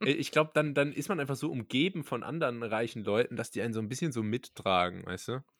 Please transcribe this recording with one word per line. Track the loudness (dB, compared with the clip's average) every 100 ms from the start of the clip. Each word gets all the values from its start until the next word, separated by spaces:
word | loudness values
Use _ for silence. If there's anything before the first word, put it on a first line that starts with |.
äh, | 0
ich | 2 2
glaub, | 2 4
dann, | 4 2
dann | 2 0
ist | 0 -4
man | -2
einfach | -2 -2
so | -2
umgeben | -4 -2 2 2 0
von | -6 -6
anderen | -4 -2 -2 -2
reichen | -2 0 -2 -2
Leuten, | 0 2 2 0
dass | -6
die | -4
einen | -2
so | -2
ein | -4
bisschen | -2 -2
so | 0
mittragen, | 0 -2 -4 -4 4 4 4 -2 -8
weißt | -8 -6
du? | -8 -8